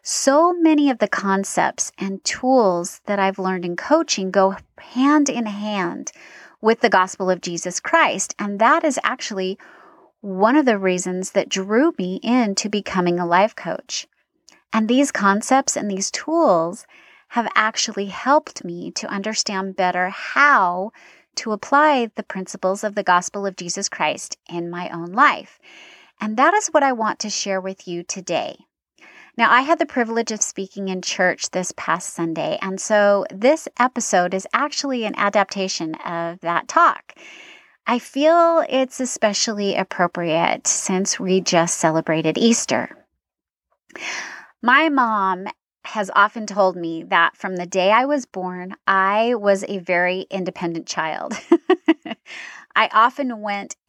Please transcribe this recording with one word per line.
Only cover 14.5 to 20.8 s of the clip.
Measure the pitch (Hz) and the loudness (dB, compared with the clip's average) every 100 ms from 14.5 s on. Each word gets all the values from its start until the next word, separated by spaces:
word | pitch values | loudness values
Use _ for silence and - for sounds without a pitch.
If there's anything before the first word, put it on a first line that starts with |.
| _ - | _ -4
And | 220 220 | 0 2
these | 254 285 | 2 2
concepts | - 196 202 - 269 277 - | 2 2 2 2 2 2 -4
and | 208 | -4
these | 190 190 | -4 -4
tools | - - 330 294 170 165 202 - _ - _ - | -6 -2 2 4 4 2 -6 -16 _ -20 _ -6
have | 240 214 - | -4 -2 0
actually | 220 - - 202 202 | 0 -2 -4 -4 -6
helped | - 254 302 302 - | -4 2 2 2 -12
me | 175 175 185 | -10 -10 -8
to | - - | -8 -6
understand | 196 208 220 - 190 190 190 | -6 -4 -4 -4 -4 -4 0
better | 180 180 185 | 0 0 -2
how | - - - 294 254 180 180 | -4 -4 4 6 6 4 0